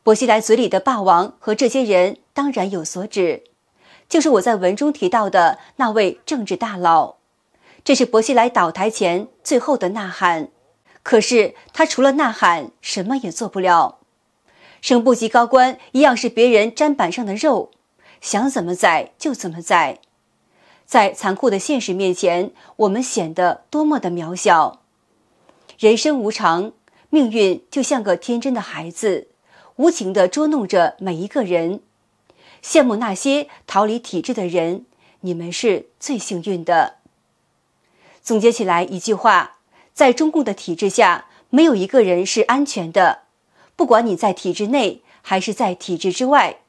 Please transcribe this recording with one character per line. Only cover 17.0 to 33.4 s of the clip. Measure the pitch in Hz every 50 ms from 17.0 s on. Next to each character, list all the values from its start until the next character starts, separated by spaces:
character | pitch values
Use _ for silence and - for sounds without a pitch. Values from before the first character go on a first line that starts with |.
| 202 240
上 | 349 254 233
的 | 202 196
肉， | 214 - 311 247 185 - _ _ _ _ _ _ _ _ _ _ _
想 | - - - 202 240 277
怎 | 254 233 175
么 | 175 180
宰 | 175 - 180 165 - - - _ _
就 | - 311
怎 | 247 - - 180
么 | 160 170
宰。 | 170 - 202 170 156 139 - - _ _ _ _ _ _ _ _ _ _ _ _ _ _ _ _ _
在 | _ - 240 202 196
残 | - - - 196 190
酷 | - - 226
的 | 202 196
现 | - - 294 254
实 | - - 180
面 | 185 196 185 180
前， | - 202 180 175 175 190 190 _ _ _ - _
我 | - 214 202
们 | 196 240
显 | 254 - - 226 170 156
得 | 160 180 180 175 - - _ _
多 | - 302 302
么 | 302 302 254
的 | - 185
渺 | 175 175 160 160 180
小。 | 175 - 208 170 160 147 - - _ _ _ _ _ _ _ _ _ _ _ _ _ _ _ _ _ _ - -
人 | _ - 214 233
生 | 220 - 302 302 262
无 | 208 214
常， | 214 - 214 170 165 175 196 226 _ _ _ _ _ _ _ _
命 | 302 311 269 226
运 | 214 233 202 190 175 - _ _
就 | - 277 247
像 | - 294 247 208
个 | 202 175
天 | 170 - - 240 233
真 | 233 269 247
的 | 226
孩 | 180 - - 151 160 170
子， | 170 - 226 208 180 143 - _ _ _ _ _ _ _ _ _ _
无 | - 269 339
情 | 339 - 214 185
地 | 190 202 185
捉 | 185 - 285 311
弄 | 302 311 277 208
着 | 180 - 180 170 156 -
每 | _ 185 190 170
一 | 156 185
个 | 202 - 302 226
人。 | 175 180 170 165 170 196 - _ _ _ _ _ _ _ _ _ _ _ _ _ _ - _ -
羡 | - - 320 269
慕 | 247 208
那 | 214 240 220 190
些 | - - 277 269 294